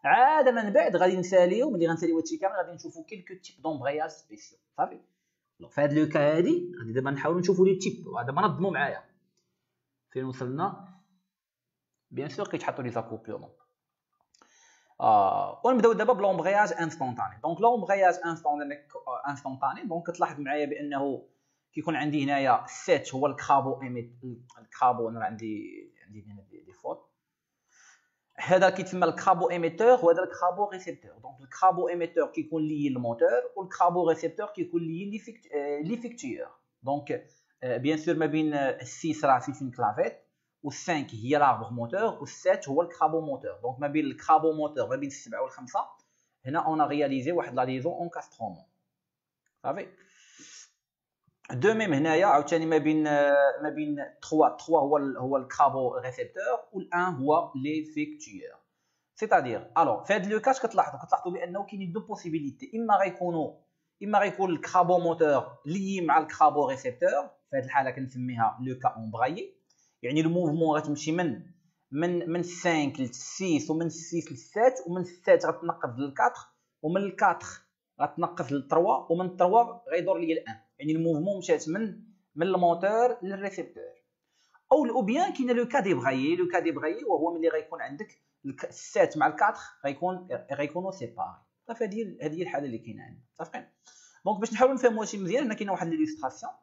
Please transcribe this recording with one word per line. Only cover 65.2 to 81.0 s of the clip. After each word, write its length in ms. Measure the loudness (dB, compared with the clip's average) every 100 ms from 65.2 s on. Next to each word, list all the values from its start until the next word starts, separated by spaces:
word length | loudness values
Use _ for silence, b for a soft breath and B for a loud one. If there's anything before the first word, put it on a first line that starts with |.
| 4 4 0 -12 -6
لي 360 | -4 -2 -2
مع 160 | 4 2
الكرابو 520 | 2 4 4 6 0
ريسيبتور، 600 | -2 -6 0 0 0 -4 _ _
في 80 | -6
هاد 60 |
الحاله 280 | 0 0 0
كنسميها 680 | -4 -10 -6 -6 0 0 0
لو 180 | -8 -2
كا 160 | -4 -4
امبرايي، 640 | -10 -2 -2 -2 -10 _ _ _ _ _
يعني 200 | -2 2
الموفمون 560 | 2 2 0 2 2 2
غتمشي 340 | -2 -4 -2
من، 340 | 0 0 -4 -12 -20 _ _ _
من، 380 | -4 -2 -2 -2
من 100 | -4
السانك 600 | -4 -2 0 2 0 -2
للسيس 720 | -6 -6 -14 -6 0 0 0
ومن 160 | -2 -2
السيس 460 | -6 -6 -6 -6
للسات 480 | -14 -8 4 4 4 -6
ومن 140 | -6
السات 440 | -6 -4 4 4 4
غتنقز 540 | -2 -6 -6 -6 -6
للكاتخ 540 | -8 0 0 0 -20 _ _ _
ومن 200 | -2 -2
الكاتخ 640 | -2 2 2 2 -8 -16 _ _ _ -4
غتنقز 520 | -4 -2 -4 -4 -4
للتروا 580 | -4 2 4 4 2 2
ومن 140 | -2 -2
التروا 640 | 2 6 6 4 -2 -4
غيدور 280 | -2 0 0
ليا 140 | 0
الان، 220 | -2 -2 -14 _ _
يعني 120 | -2
الموفمون 460 | 0